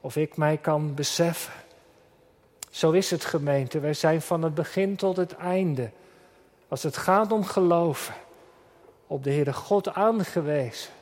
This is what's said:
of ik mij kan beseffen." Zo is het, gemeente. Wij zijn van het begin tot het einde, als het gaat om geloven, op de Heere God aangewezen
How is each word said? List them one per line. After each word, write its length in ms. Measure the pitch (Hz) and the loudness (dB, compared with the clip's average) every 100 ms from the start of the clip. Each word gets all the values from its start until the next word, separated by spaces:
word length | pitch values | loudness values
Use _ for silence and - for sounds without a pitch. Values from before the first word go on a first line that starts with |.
of 140 | 139 151 | -4 -2
ik 220 | 156 - | -2 2
mij 200 | 151 151 | 2 2
kan 360 | - 151 151 | 2 0 0
beseffen." 600 | 139 143 - 170 165 - - - - _ _ _ _ _ _ _ _ - | -2 -4 0 0 0 -10 -14 -20 -20 _ _ _ _ _ _ _ _ -16
Zo 220 | - 165 | 0 4
is 200 | 170 190 | 4 2
het, 140 | 175 - | -4 -2
gemeente. 540 | 165 143 139 127 156 | -2 0 0 0 -4
Wij 140 | 147 | -2
zijn 280 | 151 160 160 | 0 2 2
van 200 | - 170 | 0 -2
het 120 | 160 | 0
begin 420 | 151 151 - 196 196 | -2 -4 -2 -2 0
tot 220 | 196 185 | -2 0
het 180 | 175 - | -4 -4
einde, 540 | 180 185 185 131 117 - - - - _ _ _ _ | -2 0 0 -2 -6 -10 -20 -20 -20 _ _ _ _
als 160 | 135 | -4
het 140 | - - | -4 -2
gaat 340 | - 190 220 | 4 4 4
om 120 | 220 | 0
geloven, 680 | 190 - 180 170 170 135 - - - - - _ _ _ - _ _ | 0 2 4 4 2 -2 -8 -12 -18 -20 -20 _ _ _ -20 _ _
op 160 | 143 | -4
de 80 | 135 | 0
Heere 220 | 143 139 | 2 0
God 400 | 131 - 202 190 | -2 0 0 2
aangewezen 1000 | 190 214 226 180 175 147 147 123 - - - | 2 2 2 0 -2 0 -2 -2 -8 -16 -18